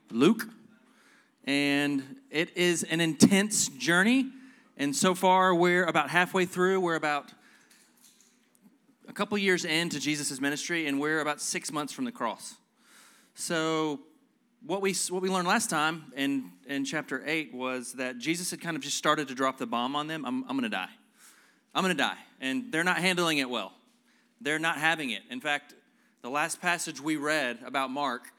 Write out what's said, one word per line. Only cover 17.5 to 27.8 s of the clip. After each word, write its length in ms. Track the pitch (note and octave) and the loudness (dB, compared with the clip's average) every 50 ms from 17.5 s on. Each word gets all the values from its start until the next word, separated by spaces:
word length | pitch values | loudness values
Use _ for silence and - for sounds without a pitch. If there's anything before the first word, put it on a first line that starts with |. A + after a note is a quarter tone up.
| B2 | -8
was 400 | B2 B2+ B2+ B2+ B2+ A#2+ A#2+ - | -6 -6 -4 -4 -6 -6 -8 -8
that 240 | B2+ C3 B2+ B2+ B2 | -6 -6 -6 -6 -6
Jesus 320 | A#2+ D3+ E3+ F3 F3+ - | -4 -4 -4 -4 -4 -6
had 100 | - D#3+ | -8 -6
kind 160 | D#3+ E3+ D#3+ | -6 -6 -6
of 60 | D3 | -6
just 160 | C3+ C#3+ - - | -6 -4 -4 0
started 300 | - D#3+ D3+ D3+ D3 C3+ | 2 2 2 2 0 -4
to 80 | B2+ | -2
drop 240 | B2+ C3+ C3 B2+ - | 0 0 0 0 -2
the 80 | C3 A2+ | -4 -4
bomb 280 | A#2+ A#2 A#2+ C3 C#3+ | -2 -2 -2 0 -2
on 120 | D3 D3+ D#3 | -4 -4 -4
them. 180 | D#3+ D#3+ C3+ | -6 -6 -6
"I'm, 180 | A#2+ B2+ B2+ B2+ - | -4 -4 -4 -4 -4
I'm 80 | C3+ C3+ | -2 -2
gonna 120 | A#2+ A2 | -2 -2
die. 200 | G2+ F#2+ F2+ - - - _ _ _ _ - - - _ _ _ _ _ _ _ - | -2 -4 -6 -6 -10 -16 _ _ _ _ -20 -20 -20 _ _ _ _ _ _ _ -4
I'm 100 | D#3 F#3 | 0 0
gonna 100 | F#3 F3 | 0 2
die." 240 | C3+ B2 G#2+ F2+ - - - _ - | 0 0 -2 -2 -6 -14 -20 _ -8
And 300 | C3 C3 C3 C3 A#2+ A#2 | -6 -4 -4 -4 -4 -2
they're 120 | D#3 D#3+ E3+ | -2 0 2
not 140 | F3+ F3 D#3+ | 2 2 2
handling 400 | F3 F#3 F3+ F3 F3 E3 D#3 C#3+ | 2 2 2 2 2 2 2 0
it 100 | C3+ B2 | 0 0
well. 260 | B2 A2+ F#2+ F#2+ - - _ _ _ _ _ _ _ _ _ _ _ - | -2 -4 -4 -6 -10 -16 _ _ _ _ _ _ _ _ _ _ _ -8
They're 180 | A#2 C#3+ D3+ D#3 | -4 -2 -2 0
not 200 | D#3+ E3 E3 C#3+ | 0 0 0 2
having 320 | D#3 D#3+ E3 D#3+ D3 B2 | 2 2 2 0 -2 -4
it. 100 | A2 G2 - - | -6 -6 -8 -10
In 100 | B2 B2+ | -12 -6
fact, 360 | C3+ D3+ C#3+ C#3+ - - - - _ _ _ _ _ _ _ _ - | -4 -2 -2 -2 -4 -8 -20 -20 _ _ _ _ _ _ _ _ -10
the 60 | B2 | -6
last 300 | C3+ D3 D#3 E3 - - | -2 -2 -2 -2 -4 -4
passage 400 | - F3+ F3 E3+ - E3+ D3+ B2+ | -2 -2 -2 -2 -2 -6 -8 -6
we 160 | C#3 D#3+ D#3 | -4 -4 -2
read 440 | D3 C#3 D3+ D#3 D#3 C3+ B2 A#2+ A#2 B2+ | -2 0 0 0 0 0 -2 -4 -6 -8
about 280 | B2 C3 C#3 | -6 -2 -2